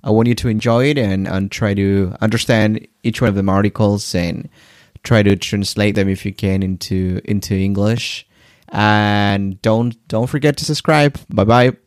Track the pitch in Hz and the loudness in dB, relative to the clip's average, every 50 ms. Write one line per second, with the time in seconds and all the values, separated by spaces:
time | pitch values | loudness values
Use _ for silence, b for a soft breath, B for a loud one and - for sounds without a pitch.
0 | - - 107 110 113 120 120 - - 123 110 107 - 117 113 120 127 143 151 143 | 0 2 2 2 4 2 0 0 -2 -2 -2 0 0 0 2 2 2 2 0 0
1 | 120 101 95 95 95 85 92 95 98 95 - - 113 104 101 101 98 98 98 98 | 0 -2 -2 -2 -4 -4 -4 -4 -4 -4 -4 -4 -2 -2 0 0 2 2 2 2
2 | 98 90 98 - - 110 107 113 - - 123 110 107 107 107 107 - _ _ _ | 0 -2 -2 -2 -2 -2 -2 -2 0 0 2 2 2 2 0 -2 -6 _ _ _
3 | _ 117 110 - 131 113 98 98 98 98 95 98 101 101 - - 110 104 101 101 | _ -6 -2 0 0 0 0 0 0 0 2 2 0 0 0 0 0 2 2 0
4 | - - - 90 87 85 - - - - b b b b b b b b b b | -2 -4 -4 -4 -2 -2 -6 -8 -10 -14 b b b b b b b b b b
5 | _ - 117 110 104 101 101 90 - - - 101 98 - - 107 104 104 101 101 | _ 0 2 4 4 4 2 2 0 -4 -4 -2 -4 -4 -2 0 0 0 2 0
6 | 95 98 98 90 - 101 95 - - 98 95 95 95 92 95 87 - - 95 92 | 0 0 -2 -4 -6 -10 -8 -4 -2 -2 0 0 -2 -2 -4 -6 -6 -4 -4 -2
7 | 92 92 90 90 - - 104 101 101 - 104 95 95 98 101 98 101 110 117 120 | -2 -2 -4 -4 -4 -4 -4 -4 -2 -2 -2 0 0 0 0 0 0 0 0 -2
8 | - - - - - b b b b b b b b b - - 107 107 107 107 | -4 -8 -10 -12 -16 b b b b b b b b b -4 0 2 2 2 2
9 | 104 104 104 104 104 101 101 98 98 98 95 98 - 113 110 113 117 123 117 _ | 2 2 0 0 0 0 0 0 -2 -4 -6 -4 0 0 2 2 0 -2 -4 _
10 | _ _ - 110 120 127 - 147 135 151 143 - - - 151 - - - 160 151 | _ _ -4 -2 -2 -2 -4 0 0 0 0 0 -4 -4 -6 -2 0 2 4 4
11 | 147 147 143 - - _ - - 98 107 113 123 123 127 - _ _ | 4 2 0 -2 -14 _ 0 0 4 4 6 6 4 4 2 _ _